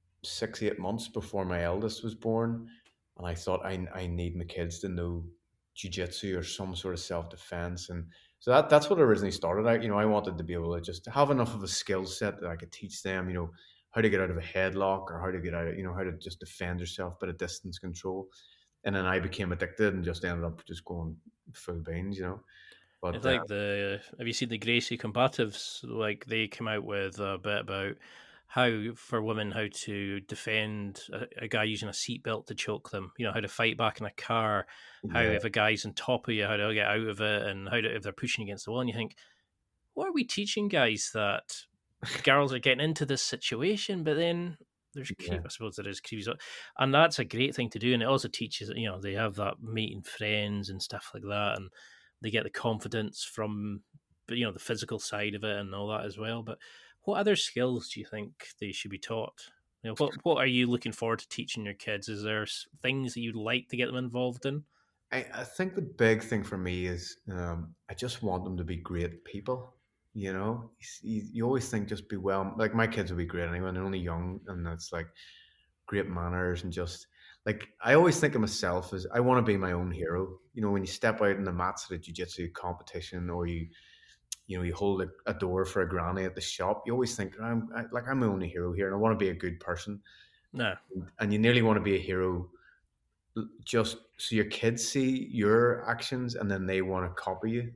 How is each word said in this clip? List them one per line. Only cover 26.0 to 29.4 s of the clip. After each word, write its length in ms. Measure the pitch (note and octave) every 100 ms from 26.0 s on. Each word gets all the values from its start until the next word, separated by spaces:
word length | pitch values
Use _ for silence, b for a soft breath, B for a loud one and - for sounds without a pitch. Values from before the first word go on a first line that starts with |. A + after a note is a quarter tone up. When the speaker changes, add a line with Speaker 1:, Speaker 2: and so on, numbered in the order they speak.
| G#2+ G#2 -
Speaker 2:
they 220 | A2+ G#2+
came 180 | - A2+
out 180 | G#2+
with 340 | G2+ G2+ G2 F#2+
a 180 | G2+ F#2+
bit 220 | G#2 G#2
about 360 | - G2 G2 - B B B B B
how, 460 | B2+ B2 A2 A2
for 280 | A2+ - A#2
women, 280 | A2 A2